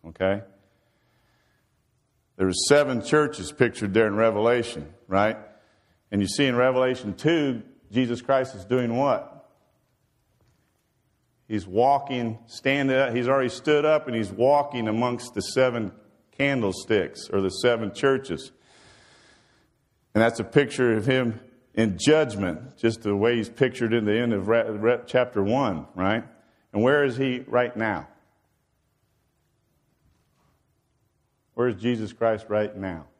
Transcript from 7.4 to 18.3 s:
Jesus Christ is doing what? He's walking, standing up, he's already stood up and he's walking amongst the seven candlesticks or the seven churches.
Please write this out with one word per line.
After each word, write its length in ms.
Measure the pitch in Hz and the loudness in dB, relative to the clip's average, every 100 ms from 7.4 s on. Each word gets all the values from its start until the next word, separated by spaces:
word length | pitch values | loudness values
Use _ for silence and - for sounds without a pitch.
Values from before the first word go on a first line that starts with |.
| 143 117 - _ _ | 0 -4 -10 _ _
Jesus 300 | 110 123 120 | -2 -2 -4
Christ 340 | - 135 127 98 | 0 0 0 -10
is 80 | |
doing 320 | 92 127 120 120 | -2 -2 0 0
what? 340 | 139 113 - - _ _ _ _ _ _ _ _ _ _ _ _ _ _ _ _ _ _ _ _ _ | 0 -2 -4 -20 _ _ _ _ _ _ _ _ _ _ _ _ _ _ _ _ _ _ _ _ _
He's 200 | 107 95 | -8 -2
walking, 720 | 98 127 139 139 127 117 113 - | 2 2 2 -2 -6 -4 -8 -16
standing 500 | - 135 139 135 131 | -4 -2 0 2 2
up, 180 | 131 | 2
he's 140 | 120 127 | 0 0
already 220 | 135 127 | 0 0
stood 340 | - - 147 | -4 0 2
up 220 | 151 156 147 | 4 2 0
and 100 | 113 | -4
he's 160 | 98 | -4
walking 560 | 95 127 147 143 123 110 | 0 4 4 0 -4 -2
amongst 460 | 110 123 120 - | -2 -2 -4 -8
the 80 | 104 | -8
seven 500 | - 131 127 120 101 - _ _ _ - | -4 0 2 0 -6 -10 _ _ _ -4
candlesticks 920 | 139 135 101 95 - 107 85 - - | -2 0 -2 -4 0 0 0 -8 -6
or 100 | 98 | -2
the 100 | 95 | -2
seven 420 | - 123 117 107 | 0 0 0 -4
churches. 580 | - 135 135 - | 0 0 0 -4